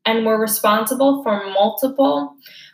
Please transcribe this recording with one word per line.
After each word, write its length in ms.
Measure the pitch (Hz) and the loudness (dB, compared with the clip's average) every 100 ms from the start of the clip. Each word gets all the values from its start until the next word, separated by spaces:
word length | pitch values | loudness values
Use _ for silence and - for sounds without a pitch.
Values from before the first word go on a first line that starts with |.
and 220 | 214 226 220 | -2 0 2
were 160 | 220 | 0
responsible 800 | 220 - 214 214 220 254 277 277 | 0 0 0 0 0 2 2 2
for 240 | 214 202 196 | -2 -4 -2
multiple 840 | 190 214 - 269 - 277 294 285 - - - - | 0 0 0 -4 2 0 0 -4 -12 -20 -20 -20